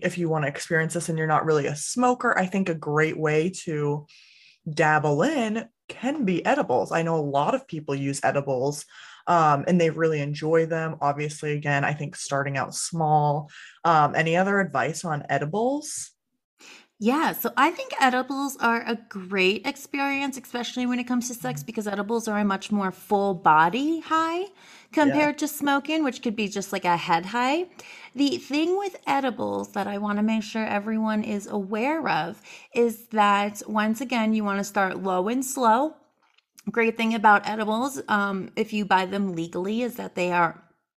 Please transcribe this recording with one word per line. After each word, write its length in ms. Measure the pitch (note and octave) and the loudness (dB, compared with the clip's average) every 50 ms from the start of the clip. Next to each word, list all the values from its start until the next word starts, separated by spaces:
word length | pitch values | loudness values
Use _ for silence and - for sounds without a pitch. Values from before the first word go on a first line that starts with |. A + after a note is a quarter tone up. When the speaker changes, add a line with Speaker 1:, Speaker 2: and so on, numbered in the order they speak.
Speaker 1:
if 160 | - F3 F3 F3+ | -4 -4 -2 -2
you 100 | E3+ D#3+ | -2 0
wanna 200 | D#3+ D#3 D3 C#3+ | 0 0 0 -2
experience 460 | C#3+ - - - E3 D#3+ D#3+ D#3+ - | -4 -6 -4 -2 0 0 0 0 -2
this 140 | E3+ E3 - | -4 -4 -2
and 100 | D#3+ D#3+ | -2 0
you're 80 | D#3 | 0
not 200 | D#3 D3+ - - | 2 2 2 2
really 200 | D#3+ D#3 D3 C#3 | 2 2 2 2
a 100 | - D3 | 0 -4
smoker, 600 | D3+ - - - B3 B3 B3 B3 B3 B3 - - F#3 | -4 -6 -6 -2 2 2 2 2 2 0 0 2 2
I 80 | F#3 | 0
think 220 | F#3 - G3 F#3 F3+ | 0 0 -2 0 0
a 60 | E3 | -2
great 440 | D3+ D3+ D3+ D3 D3+ D#3+ D#3+ - D#3 | -4 -4 0 2 2 2 2 0 0
way 320 | D#3 D3+ D3+ D#3 D#3+ F#3 F#3 - - | 0 2 2 2 2 0 -2 -6 -6
to 420 | F3 D#3 D3 D3 D3 D3 D3+ D3+ - - - - _ _ _ _ _ _ _ - D#3+ | -6 -4 -2 0 0 -2 -2 -6 -12 -20 -20 -20 _ _ _ _ _ _ _ -12 -4
dabble 500 | D3 E3 D#3+ D3+ D#3 D3+ D3+ D3+ C#3+ D3 G3 | 0 2 4 4 4 4 4 2 2 2 2
in 440 | D4 D#4+ C4+ A3+ G#3+ G#3+ A3+ A#3 - _ _ _ - | 2 2 0 0 -2 -2 -4 -6 -10 _ _ _ -20
can 360 | - - G#3+ C4+ D4+ D#4 A#3 | -10 -6 -4 -4 -2 0 0
be 200 | F#3 F3+ - - | 0 0 0 2
edibles. 460 | G#3 C4+ D4+ F#3+ - B2+ A2 - - | 2 2 2 2 2 2 0 0 0
I 100 | - E3 | 0 0
know 140 | E3 E3 E3 | 0 0 0
a 60 | D#3+ | 0
lot 320 | D3 C#3+ C#3 C#3 D3 G3+ C4 | 0 0 0 2 2 2 0
of 140 | - - - | -2 -2 -6
people 260 | E3+ D3+ D3+ D3 C#3 | -10 -8 -6 -4 -4
use 260 | C#3 C#3 C#3 C3+ - - | -2 -2 -4 -2 0 0
edibles, 640 | C3+ C#3 C#3+ C#3 C#3 C3 B2 C3 D3 D3 D3+ - - - - - - - - - - | 0 2 0 0 0 -2 0 0 -2 -2 -4 -8 -16 -20 -20 -20 -20 -20 -6 0 2
um, 360 | F3 E3+ D#3 D3+ C#3+ C#3 - - | 4 6 6 6 4 4 2 2
and 120 | F#3 F3 | 4 4
they 100 | E3 D#3+ | 4 2
really 300 | D#3 D#3+ E3 D#3+ D#3 D3 | 2 2 2 2 2 0
enjoy 460 | C#3+ D3 D3 D3 D#3 D#3 E3 E3 E3 | -2 -4 -4 -4 0 2 4 4 4
them. 300 | D#3+ E3 D#3+ D#3+ D#3+ D3+ - | 2 0 -4 -4 -4 -4 -2
Obviously, 500 | C#3+ C#3+ C#3+ D3 D3 D3+ D3+ - D#3 D3+ D3 | 0 0 0 0 -4 -6 -6 -6 -4 -4 -4
again, 300 | D3 D3 C#3+ C#3+ C#3 C#3 | -2 0 0 0 2 2
I 100 | - D3 | 0 -2
think 220 | D3 D3 C#3+ - | -4 -6 -10 -10
starting 400 | - - - C#3+ C#3 C#3 C#3+ C#3 C3+ | -10 -6 -4 -2 -2 -2 -2 -2 -4
out 160 | - - - | -4 -4 -6
small. 760 | - - - E3+ E3 D#3 D3+ D#3 D3+ D3 D3 C#3+ D3+ D3+ - - - - - - _ - | -8 -8 -6 -2 -2 2 4 4 4 4 2 0 -2 -4 -8 -14 -20 -20 -20 -10 _ 2
Um, 300 | E3+ D#3+ D#3 D3 C#3+ - | 4 6 6 6 4 2
any 200 | D#3 D#3+ E3 E3 | 2 0 2 2
other 240 | F3+ F#3+ G3+ G3+ G3 | 2 2 2 2 0
advice 440 | F#3+ D3 C#3 B2+ A#2+ D3 D#3+ - - | 0 0 0 -2 -2 -2 -4 -6 -6
on 200 | E3+ D3+ C#3 - - | -6 -6 -4 -4 -2
edibles? 840 | C#3 C#3 C#3+ D3+ F3+ G#3+ A#3 C4 C#4+ D4 D4 - - - - - _ _ _ _ _ _ _ _ _ _ - - - - - _ _ - | -2 -2 -2 -2 -2 -2 0 0 -2 -4 -6 -8 -10 -12 -12 -14 _ _ _ _ _ _ _ _ _ _ -20 -20 -20 -20 -20 _ _ -2
Speaker 2:
Yeah, 300 | G3+ A#3 C4+ D#4+ D#4 A#3+ | 0 0 2 2 2 0
so 180 | C4 - - A3 - | -2 -2 -4 -2 0
I 140 | B3 C#4 E4+ | 2 2 2
think 220 | F4+ - C5 - - - | 2 -2 -8 -8 -2 2
edibles 600 | C#4 B3+ B3 B3+ B3+ C4 C#4 C4+ C#4 C4+ - - | 2 4 4 2 -2 -2 -4 -4 -4 -4 -4 -2
are 240 | - A#3 A#3 A#3 - | 0 0 0 0 -2
a 80 | - A#3 | -4 -6
great 720 | A3+ - - - F#3+ F#3 F3+ G3+ F#3+ F#3 F#3 G#3 G#3+ - | -6 -8 -12 -14 -12 -8 -4 0 2 4 4 2 0 -2
experience, 720 | C#4 C#4 - - - - C#4 C#4 C#4 C#4 C#4 C#4 C4+ C4+ | -6 -8 -8 -10 -8 -4 -4 -2 -2 -2 -2 -4 -4 -6
especially 480 | B3 - - - A#3+ A3+ - - B3+ B3 | -8 -10 -8 -6 -6 -6 -6 -4 -2 -2
when 140 | B3 B3 B3 | 0 0 -2
it 60 | B3 | -2
comes 240 | B3 B3 B3 A#3 - | -2 -2 -2 -2 -4
to 60 | A#3 | -6
sex, 280 | - - B3+ B3 - | -8 -6 -6 -6 -6
Speaker 1:
Mm-hmm. 0 | |
Speaker 2:
because 240 | - - - A3 G#3 | -8 -8 -6 -4 -4
edibles 420 | G#3 G3 G3+ G3 G#3 A#3 A3+ A3+ A3 | -2 -2 -4 -2 -2 -2 -2 -2 0
are 100 | G#3 G#3 | 0 0
a 60 | G#3 | 2
much 260 | G3 F#3+ F#3+ - - | 2 0 -2 -2 -2
more 200 | G#3 G3+ F#3+ F#3 | 0 0 0 0
full 400 | F#3 - - - G#3 G3+ G3+ G3+ | -2 -4 -4 0 0 2 2 2
body 680 | F#3+ F3 - E3 D3+ D#3 D#3+ F3 G3 C4 C#4+ D#4 E4 D#4+ | 0 4 6 6 8 8 6 6 4 2 0 0 -2 -2
high 460 | - - D#4+ - D#4+ E4 E4+ F4+ G4+ - - _ - - - - - _ - D#4 | -2 0 0 0 2 0 -2 -4 -4 -6 -10 _ -20 -20 -20 -20 -14 _ 2 2
Speaker 1:
Yeah. 240 | D4+ C#4 C#4 D4+ D4+ | 4 4 4 4 2
Speaker 2:
compared 120 | D4 D4 - | 2 0 -2
to 100 | D4+ D4 | -4 -6
smoking, 560 | - - C#4+ C#4+ C#4 C#4 C#4 D4+ D#4 D#4+ D4+ | -4 -2 0 2 2 2 0 0 0 0 0
which 160 | C4 B3+ - | 0 -2 -2
could 160 | - A#3+ G3+ | -4 -4 -2
be 100 | A3 G#3 | -2 -2
just, 280 | F#3+ G3+ G3 F#3 - G3 | -2 -4 -6 -6 -4 -4
like, 100 | F#3+ - | -2 0
a 140 | F3+ E3+ E3 | 2 2 2
head 280 | - F#3 E3+ E3+ F3+ | 2 2 0 0 0
high. 420 | F#3+ A3+ A#3+ B3 C4 F#4 E4+ F#4 - - - - - - - - - - | -2 -2 0 0 2 2 0 -2 -4 -10 -18 -20 -20 -20 -20 -20 -8 -2
The 220 | B3 C#4+ C#4 A#3+ | 0 0 0 0
thing 400 | A#3 - - C#4 D4+ E4 F4 F#4 | -2 -6 -4 -2 0 0 0 0
with 200 | G4+ G4+ F#4+ - - - | 0 -2 -4 -8 -6 -4
edibles 640 | - C#4 C#4 C4+ B3+ G#3 - G#2 G3+ G3+ G3+ G3+ - | -2 0 0 0 -2 -2 -4 -4 -4 -4 -4 -4 -6
that 140 | - G#3 G3 | -6 -6 -4
I 100 | G3+ G3+ | -4 -4
wanna 260 | G3+ G#3 G#3 G#3 G#3 | -4 -4 -4 -2 0
make 200 | G#3+ A3 A3 A3 | 0 0 0 -2
sure 240 | G#3 - - A3 A3 | -4 -4 -4 -4 -4
everyone 580 | G#3+ G#3 G3+ G3+ A3 A3 A3 A3 G#3+ G#3+ G#3+ G#3+ | -2 -4 -4 -4 -4 -2 -2 0 0 0 -2 -2
is 220 | A3 G#3 G3+ G3+ | -4 -6 -6 -6
aware 600 | - - G#3 F#3+ F#3+ A3 A3 A#3+ C#4+ D#4+ C4 - | -6 -6 -6 -6 -4 -4 -2 -2 -2 -2 -2 -2
of 360 | - D#3+ D#3 D#3+ F3 G#3+ - - - - - - - - | -2 -2 -2 -2 -4 -8 -12 -18 -20 -20 -20 -18 -4 0
is 320 | A#3 A#3+ A#3 A3+ - - - | 2 2 2 0 -4 -10 -2
that, 540 | G#3+ G#3+ G3+ G3+ G3+ G3+ G3+ G#3 G#3 - - | 2 4 4 4 4 4 2 -2 -4 -8 -8
once 360 | - G#3+ G#3+ G#3+ A3 A3 A3 | -4 -2 0 0 0 0 -2
again, 320 | C#4 A#3+ C4 A3+ A3 A3 A3 | -4 -2 -2 0 2 2 2
you 100 | A3 G#3 | 0 0
wanna 200 | G3+ G3 G3 G3 | 0 -2 -2 -2
start 380 | - - G#3 F#3+ F#3 - F3 | -2 0 0 0 0 0 -2
low 260 | F#3 F#3+ F#3 F3+ F#3 G#3+ | -2 0 0 0 0 0
and 140 | B3 C4+ B3+ | -2 -2 -2
slow. 500 | - - - A#3 A3+ A3 B3+ D4 D#4 - - _ _ _ _ _ _ _ _ _ _ _ - - G#3 | -4 -2 2 4 4 4 4 2 0 -4 -8 _ _ _ _ _ _ _ _ _ _ _ -14 -10 -4
Great 260 | - A#3 A3+ A3+ A3+ | 0 0 2 2 0
thing 180 | A#3 A3+ A3+ A3+ | 0 -2 -2 0
about 340 | A3 G#3+ G#3+ G#3 G3+ G3+ G3 | 4 6 6 6 6 4 0
edibles, 520 | G#3+ A3 G#3+ G#3+ A3 A3+ C4 C#4+ C4+ C4+ - - | -4 -4 -2 -2 0 0 -2 -4 -6 -6 -4 0
um, 420 | G#3 G3+ G3+ G3+ G3 F#3+ F3 - - | 0 0 0 0 -2 -4 -6 -6 -4
if 160 | G#3 A3 A3 | -4 -4 -2
you 120 | G#3+ G#3 G3+ | -2 -4 0
buy 220 | G3+ F#3+ F#3 F#3 | 2 2 2 2
them 280 | F#3 G3 G3+ G3+ F#3+ E3+ | 0 -2 -2 -2 -2 -2
legally, 480 | E3 E3 E3+ F3 F3 F#3 G3+ A3 A#3 | -4 -6 -6 -4 -6 -4 -2 -2 -2
is 140 | B3 A3+ G#3+ | -2 -4 -4
that 180 | - G3 F#3 - | -8 -12 -8 -4
they 160 | F#3 F3+ F3+ | -2 0 2
are 320 | F3 F3 E3+ D#3+ - - - _ _ _ _ _ _ | 2 2 2 2 0 -4 -18 _ _ _ _ _ _